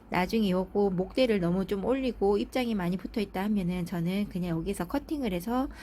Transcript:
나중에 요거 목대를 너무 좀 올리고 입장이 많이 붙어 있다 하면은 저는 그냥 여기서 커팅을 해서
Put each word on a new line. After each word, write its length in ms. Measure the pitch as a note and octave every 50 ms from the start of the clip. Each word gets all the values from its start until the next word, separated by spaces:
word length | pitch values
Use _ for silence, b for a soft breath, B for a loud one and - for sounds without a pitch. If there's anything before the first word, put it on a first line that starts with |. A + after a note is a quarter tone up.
| B -
나중에 420 | - E3+ F#3 F3+ A3 A3+ G#3+ F#3+
요거 400 | F3+ F#3 F#3 F#3 - G#3 G3+ G3
목대를 500 | F#3 E3+ F#3 F#3+ - C4+ C4 A#3+ G#3+ G3+
너무 260 | E3+ E3+ F3+ F#3+ F#3+
좀 180 | E3+ G3+ G3 F#3
올리고 540 | G#3+ C4 C4+ C4 B3+ G#3+ - G3+ G3 G#3 G3+
입장이 360 | B3 - - C4 B3 A#3 A3+
많이 220 | G3+ F3 F3 F#3
붙어 240 | F#3 - - - A3+
있다 220 | G3+ G3 - F#3 G3
하면은 400 | G#3+ G#3+ G3+ F3+ F3 F3+ F3+ E3+
저는 440 | F3 G3 E3+ E3 F3 F#3 G3+ G#3 G3+
그냥 300 | - F3+ F3 F3 D#3+ E3
여기서 280 | E3 F#3 G3+ - F3
커팅을 460 | E3+ - C#4+ - - D#4+ D4 C4 G#3+ F#3
해서 360 | F3 E3+ A3+ A#3+ B3+ C4+ D4+ B B